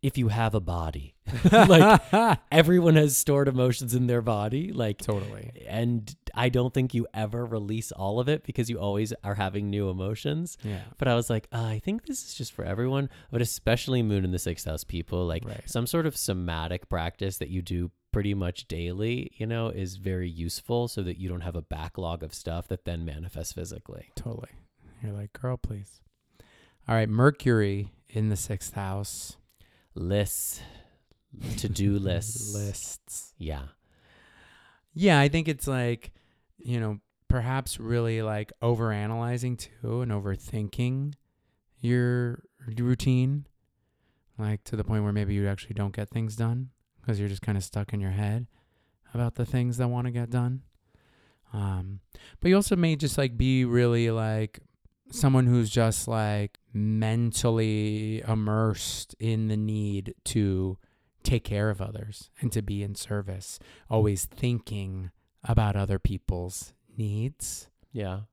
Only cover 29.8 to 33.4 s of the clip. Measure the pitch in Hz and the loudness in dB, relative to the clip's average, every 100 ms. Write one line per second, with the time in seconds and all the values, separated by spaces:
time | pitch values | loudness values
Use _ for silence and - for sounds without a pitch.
29.8 | _ - 85 101 101 - - - - - | _ -8 0 0 0 -2 -6 -10 -14 -20
30.8 | - _ _ _ _ - - 117 107 104 | -20 _ _ _ _ -12 -8 -4 -4 0
31.8 | 101 101 95 85 - 117 104 101 101 95 | 2 2 0 -2 -4 -8 -8 -6 -6 -8
32.8 | - - _ - - _ | -10 -14 _ -16 -16 _